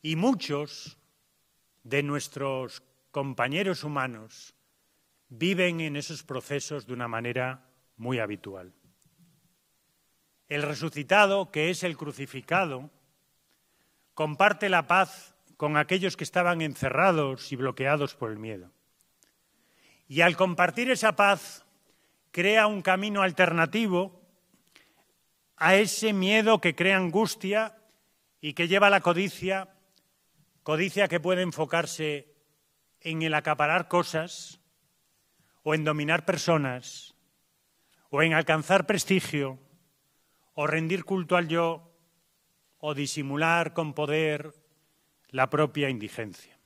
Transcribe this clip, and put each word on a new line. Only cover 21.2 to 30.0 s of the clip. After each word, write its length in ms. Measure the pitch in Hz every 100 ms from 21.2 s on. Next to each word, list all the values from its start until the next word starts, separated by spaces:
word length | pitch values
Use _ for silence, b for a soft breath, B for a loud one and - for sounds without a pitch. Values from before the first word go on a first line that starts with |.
| 202 196 - - _ _ _ _ _ _ _
crea 340 | - 185 220 214
un 160 | 208
camino 400 | 180 190 208 202
alternativo 960 | 190 165 180 165 165 170 220 180 190 - _ _ _ _ _ b b b b _ _ _ _ _
a 140 | 160
ese 380 | 190 214 - 220
miedo 480 | 202 185 220 220 220
que 160 | 175 156
crea 200 | 180 190
angustia 800 | 185 170 220 - 190 208 220 - _ _ _ _ _ _
y 140 | 151
que 140 | 139 170
lleva 180 | 196 202
a 40 |
la 100 | 196
codicia, 760 | 175 170 196 - 180 190 190 _ _ _